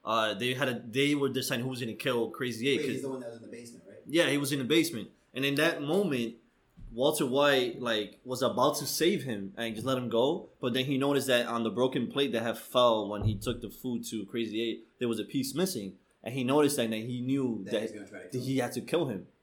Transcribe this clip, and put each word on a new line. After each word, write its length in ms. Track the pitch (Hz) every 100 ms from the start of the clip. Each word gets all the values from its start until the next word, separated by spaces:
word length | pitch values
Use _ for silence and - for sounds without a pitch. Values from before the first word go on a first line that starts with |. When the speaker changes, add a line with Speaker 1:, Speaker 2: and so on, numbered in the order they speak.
Speaker 1:
uh, 300 | - 113 110
they 200 | 101 123
had 140 | 127 135
a, 140 | 117 120
they 260 | 117 143
were 140 | 147 139
deciding 340 | 131 127 127
who 80 | 131
was 80 | 127
gonna 140 | 120
kill 360 | 107 143 120 113
Crazy 380 | - 127 110 127
Eight, 100 | 131
Speaker 2:
Wait, 40 | 143
Speaker 1:
'cause 60 |
Speaker 2:
he's 80 | -
the 60 | 135
one 100 | 131
that 80 | 117
was 60 | 113
in 60 | -
the 80 | 117
basement, 280 | - - -
right? 120 | - -
Speaker 1:
Yeah, 200 | 151 151
he 100 | 143
was 120 | 139
in 80 | 143
the 60 |
basement, 460 | 120 160 156 117 95 _ _
and 100 | 131
in 100 | 139 139
that 260 | 160 170
moment, 520 | 143 180 196 131 117 117 _ _ _ - -
Walter 320 | 113 139 151 143
White, 540 | 131 143 139 123 107
like, 380 | 120 110 101 -
was 180 | 123 123
about 340 | 123 104 139 147
to 80 | 143
save 360 | - 160 196
him 300 | 131 107 98 98
and 180 | 113 107
just 100 | 117
let 100 | 131
him 120 | 120
go, 400 | 113 131 180 - _
but 120 | 131
then 140 | 123 131
he 120 | 135
noticed 300 | 139 139 127
that 180 | 120 117
on 160 | 117
the 80 | 113
broken 380 | 101 127 139 113
plate 220 | 135 143
that 100 | 117
had 160 | 113 110
fell 500 | - 127 123 110 101
when 140 | 104
he 140 | 101 104
took 240 | - 117
the 100 | 107
food 320 | - 131 117 120
to 200 | 110 98
Crazy 340 | 117 110 107
Eight, 280 | 117 110 - _
there 80 | 123
was 140 | 110
a 40 |
piece 300 | 101 139 135
missing, 420 | 127 190 127 98 - _ _
and 100 | -
he 80 | 131
noticed 340 | 123 147 143 143
that, 80 |
and 80 | 113
then 120 | 110 117
he 140 | 123
knew 420 | 127 139 127 107
Speaker 2:
That 60 | 95
Speaker 1:
that, 100 | 110
Speaker 2:
he's 100 | 110
gonna 140 | 107 98
try 100 | 98
to 40 |
Speaker 1:
that 80 | -
Speaker 2:
kill 80 | 131
Speaker 1:
he 120 | 123
Speaker 2:
him. 80 | 135
Speaker 1:
had 100 | 120
to 80 | 123
kill 240 | - 160 147
him. 200 | 98 - _